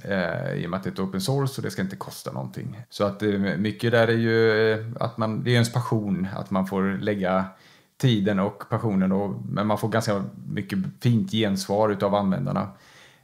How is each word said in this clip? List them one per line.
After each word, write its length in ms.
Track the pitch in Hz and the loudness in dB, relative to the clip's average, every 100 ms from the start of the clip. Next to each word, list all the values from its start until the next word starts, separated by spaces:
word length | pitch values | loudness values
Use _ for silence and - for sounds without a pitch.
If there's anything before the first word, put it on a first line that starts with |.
eh, 500 | - 98 85 87 90 | -4 -2 -2 -2 -4
i 120 | 95 87 | -4 -4
och 40 | |
med 60 | 92 | -4
att 80 | |
det 60 | 95 | -4
är 20 | |
ett 60 | 95 | -4
open 220 | 95 95 | -4 -2
source 400 | 131 139 135 - | -2 0 -2 -2
och 20 | |
det 80 | 104 | -6
ska 120 | 98 | -4
inte 140 | 95 95 | -6 -6
kosta 360 | - - - | -12 -10 -10
någonting. 480 | 62 65 - 90 98 - | -8 -8 -8 -10 -12 -14
Så 160 | - | -2
att, 180 | 101 98 | -2 0
eh, 80 | 107 101 | 0 2
mycket 540 | 98 80 104 104 117 | 0 0 -2 0 2
där 160 | 117 113 | 4 4
är 80 | 117 | 4
ju, 560 | 117 113 113 107 110 | 2 4 4 4 4
eh, 140 | 110 113 117 | 2 -4 -6
att 180 | 120 - | -6 -2
man, 260 | 110 110 | -4 -2
det 60 | 123 | 2
är 40 | |
ens 180 | 120 117 | 4 4
passion, 560 | 127 117 113 101 87 95 98 | 0 -2 -2 0 -2 -2 -6
att 140 | 92 | -4
man 160 | 98 95 | -2 0
får 320 | 98 98 95 | 0 0 0
lägga 440 | 104 101 92 92 95 - - - _ _ | -2 0 2 2 0 -6 -20 -20 _ _
tiden 380 | 131 107 98 98 | 2 4 4 2
och 240 | 101 - - | 0 -2 -4
passionen 420 | 107 117 95 95 | -2 0 2 2
och, 320 | 98 101 - | 2 0 -4
men 220 | - - 107 | -6 -2 0
man 120 | 104 | 0
får 100 | 113 | 2
ganska 360 | 113 107 101 98 - - | 0 0 -2 -2 -10 -8
mycket 300 | 104 98 101 95 - | -6 -4 -4 -4 -2
fint 300 | 123 113 95 | 2 2 2
gensvar 580 | 110 107 95 - 101 110 | 2 2 0 0 2 2
utav 260 | 98 101 | 2 2
användarna. 540 | 104 98 92 92 98 101 - - - - _ | 2 2 0 0 -2 -4 -8 -20 -20 -20 _